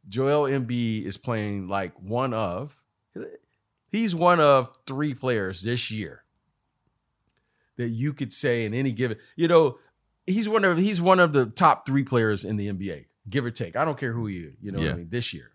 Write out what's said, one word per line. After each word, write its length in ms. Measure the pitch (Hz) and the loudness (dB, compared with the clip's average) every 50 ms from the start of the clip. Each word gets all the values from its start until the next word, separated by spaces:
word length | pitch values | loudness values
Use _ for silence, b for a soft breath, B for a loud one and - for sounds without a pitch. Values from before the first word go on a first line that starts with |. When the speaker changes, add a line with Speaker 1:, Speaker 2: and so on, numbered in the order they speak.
| _ 101 | _ -8
Speaker 1:
Joel 420 | 95 120 131 139 147 151 147 135 | -4 -2 0 2 2 2 2 2
Embiid 540 | 139 135 123 117 120 120 120 113 110 107 - | 0 -2 -2 -2 -2 -2 -2 -2 -2 -4 -6
is 120 | 92 95 - | -8 -10 -8
playing 500 | - 127 117 110 107 104 101 101 95 90 | -6 -4 -4 -4 -2 -4 -4 -6 -6 -4
like 240 | 98 98 95 90 - - | -4 -4 -4 -6 -10 -14
one 320 | 92 98 110 120 131 131 117 | -10 -6 -4 -2 -2 -2 -2
of, 480 | 113 107 90 87 98 143 147 - _ _ _ _ _ _ _ _ 104 104 98 - - _ _ _ _ _ _ _ _ _ _ | -2 -2 -4 -4 -8 -10 -12 -16 _ _ _ _ _ _ _ _ -14 -14 -14 -16 -20 _ _ _ _ _ _ _ _ _ _
he's 260 | - 214 233 208 175 | -4 -2 -2 -2 0
one 260 | 160 175 175 180 170 | 4 6 6 6 8
of 300 | 151 143 139 131 123 120 - _ _ | 8 8 8 6 4 0 -12 _ _
three 260 | - 135 135 151 151 127 | -8 -4 -2 -2 -4 -4
players 460 | - - 127 120 107 98 95 95 87 | -4 -2 -2 0 0 -2 -4 -6 -6
this 280 | 92 113 123 117 - - | -4 -4 -4 -4 -4 -6
year 340 | 110 107 98 73 - - _ _ _ _ _ _ _ _ _ _ _ _ _ _ _ _ _ _ _ _ _ _ _ _ _ _ _ _ _ _ _ | -6 -8 -8 -10 -12 -18 _ _ _ _ _ _ _ _ _ _ _ _ _ _ _ _ _ _ _ _ _ _ _ _ _ _ _ _ _ _ _
that 120 | - 120 117 | -8 -6 -6
you 220 | 117 110 135 151 143 | -4 -4 -4 -4 -4
could 180 | - 143 110 | -6 -8 -6
say 320 | - - - 135 120 117 113 | -6 -2 0 0 0 0 0
in 80 | 104 | -2
any 200 | 110 127 135 135 | -2 -2 -2 -2
given, 260 | 113 104 127 120 107 b b b b | -2 -2 -2 -4 -4 b b b b
you 100 | - 170 165 | -2 2 4
know, 300 | 170 165 160 135 120 b b b b _ _ _ _ _ _ | 6 6 4 4 0 b b b b _ _ _ _ _ _
he's 220 | - 190 220 220 214 | -2 -2 -2 0 0
one 160 | 220 220 202 | 0 2 4
of, 140 | 190 175 165 | 4 4 4
he's 220 | 190 214 208 170 | 2 2 2 2
one 180 | 170 185 185 185 | 4 4 6 6
of 120 | 175 165 143 | 6 6 6
the 100 | 143 127 | 2 2
top 400 | 110 - - 185 156 - - - | 2 0 4 4 4 4 4 0
three 160 | - 135 139 135 | -2 -2 -2 0
players 400 | 135 131 120 113 107 104 95 - | 2 2 2 2 2 0 -2 -4
in 120 | 101 107 | -4 -4
the 120 | 104 101 104 | -4 -4 -6
N 80 | 101 | -6
B 140 | 90 98 95 | -6 -6 -8
A, 160 | 82 71 62 _ _ _ _ 107 | -8 -10 -14 _ _ _ _ -6
give 160 | 98 139 123 | -4 -4 -4
or 60 | 120 | -4
take. 260 | 110 - - 85 82 | -6 -6 -8 -6 -2
I 80 | 123 151 | -2 -2
don't 140 | 160 143 - | -2 -2 -4
care 140 | 139 120 | -4 -4
who 140 | 113 117 113 | -4 -4 -4
he 120 | 104 95 87 | -6 -6 -8
is, 160 | 82 73 - _ | -10 -12 -16 _
you 100 | - 101 | -12 -8
know 60 | 95 95 | -4 -2
what 80 | 80 | -2
Speaker 2:
Yeah. 60 | 76 | -2
Speaker 1:
I 40 | - | -2
mean, 120 | 85 85 82 | -4 -8 -6
this 240 | 101 120 117 - - | -6 -6 -6 -6 -8
year 160 | 73 - - | -12 -16 -20